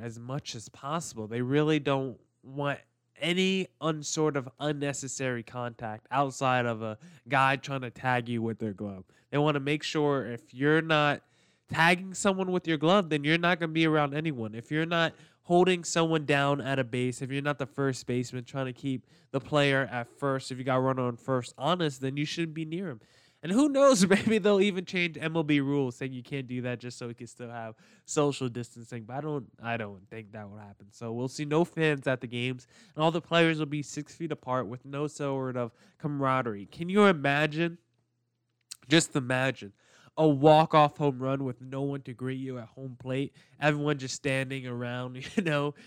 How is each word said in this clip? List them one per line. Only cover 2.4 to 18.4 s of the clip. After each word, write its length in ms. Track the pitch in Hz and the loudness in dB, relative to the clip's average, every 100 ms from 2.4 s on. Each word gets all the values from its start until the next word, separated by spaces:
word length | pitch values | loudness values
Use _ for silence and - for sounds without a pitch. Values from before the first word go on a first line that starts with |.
want 380 | 123 135 143 135 - _ _ _ | -14 -6 -4 -6 -10 _ _ _
any 500 | 160 180 190 190 180 _ | -2 2 2 2 -2 _
unsort 560 | 156 156 147 160 156 143 | -4 -2 -4 0 0 0
of 100 | 123 - | -4 -6
unnecessary 800 | 147 147 143 135 135 - 131 120 | -4 -2 -4 -4 -8 -4 -4 -4
contact 640 | 113 123 120 113 113 110 - | -6 -8 -8 -8 -10 -10 -4
outside 560 | 156 139 - 135 127 120 | 0 0 0 2 2 2
of 160 | 110 | -2
a 160 | 110 107 - - - | -6 -8 -14 -20 -2
guy 300 | 135 135 135 | 2 4 2
trying 240 | - 135 | -2 -8
to 100 | 123 | -8
tag 380 | - 131 123 120 | -6 0 0 0
you 140 | 117 | -2
with 160 | 113 110 | -2 -2
their 160 | 110 | -6
glove. 320 | 92 104 92 - _ _ | -6 -8 -10 -16 _ _
They 80 | 143 | 0
wanna 220 | 151 143 | 2 0
make 220 | 139 151 | -2 -2
sure 440 | - 156 147 139 107 | -2 0 0 0 -4
if 260 | 117 - | -10 -12
you're 300 | 127 143 160 | -2 4 4
not 400 | 160 151 147 139 - _ _ _ _ | 4 2 2 0 -6 _ _ _ _
tagging 460 | - 165 180 190 | 4 4 4 0
someone 380 | 185 202 190 185 | -2 0 0 0
with 160 | 180 165 | -2 0
your 80 | 156 | 0
glove, 320 | 156 202 165 | 4 4 4
then 160 | 151 | 0
you're 140 | 143 165 | 2 2
not 200 | 175 180 | 2 0
gonna 140 | 165 | 0
be 140 | 160 160 | 2 4
around 280 | 156 143 | 4 2
anyone. 400 | 143 160 131 110 | -2 -4 -4 -6
If 160 | 110 - | -8 -6
you're 160 | 151 165 | -4 0
not 280 | 170 160 - - _ | 2 0 -2 -16 _
holding 400 | - 175 185 180 | 2 4 6 2
someone 420 | 160 170 165 160 | 0 0 2 2
down 360 | 143 143 139 143 | 2 2 4 2
at 180 | 127 135 | 0 -2
a 60 | |
base, 380 | 123 123 127 120 | 0 -2 -2 -4
if 100 | 131 | -6
you're 100 | 139 | -4
not 160 | 143 143 | -4 -4
the 80 | 131 | -6
first 400 | - 139 123 - | -2 -2 -2 -4
baseman 380 | 123 123 127 | -4 -4 -8